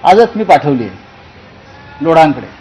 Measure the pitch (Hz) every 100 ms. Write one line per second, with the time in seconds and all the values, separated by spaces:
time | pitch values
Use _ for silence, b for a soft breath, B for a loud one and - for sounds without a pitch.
0 | 156 196 247 208 196 156 147 135 107 95
1 | - - - - - - - - - -
2 | 151 160 156 127 104 -